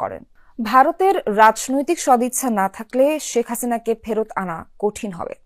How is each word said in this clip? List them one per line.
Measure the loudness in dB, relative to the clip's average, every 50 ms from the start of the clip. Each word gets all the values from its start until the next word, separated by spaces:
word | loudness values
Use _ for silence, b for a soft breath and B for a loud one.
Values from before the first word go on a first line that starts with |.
করেন। | -6 -8 -8 -10 -16 -20 _ -20 _ -14 _ -8
ভারতের | -4 2 4 6 6 4 2 2 2 2 2 0 -2 0 4 6 6
রাজনৈতিক | 6 6 2 -2 -4 -2 -2 0 -2 -2 -2 2
সদিচ্ছা | 2 2 2 2 -2 -4 -4 -4 -2
না | 0 0 -2 -2 -4
থাকলে | -8 -12 -4 2 2 4 4 2 0 -6 -4
শেখ | -4 -4 -2 -2 -6
হাসিনাকে | -6 -4 -4 -4 -4 -2 -4 -4 -4 -6
ফেরত | -4 -4 -4 -4 -4 -6 -6 -6
আনা | -6 -8 -10 -12 -16 -8 -4 -4
কঠিন | -4 -4 -4 -8 -10 -10 -10
হবে। | -10 -12 -12 -14 _